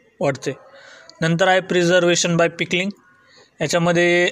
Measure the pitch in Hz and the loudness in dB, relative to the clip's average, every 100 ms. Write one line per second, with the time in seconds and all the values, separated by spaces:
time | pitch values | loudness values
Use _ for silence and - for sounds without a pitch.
0 | _ - 143 131 147 127 - - - - | _ -6 -4 -4 -8 -10 -14 -20 -20 -20
1 | - - 165 170 185 185 185 180 170 185 | -20 -6 -2 0 2 2 0 0 2 2
2 | 175 170 175 170 170 170 - 175 196 - | 2 0 0 0 0 -2 -4 -4 -4 -10
3 | _ _ _ - _ - 151 175 175 175 | _ _ _ -20 _ -8 -4 -2 0 2
4 | 175 175 175 | 2 2 0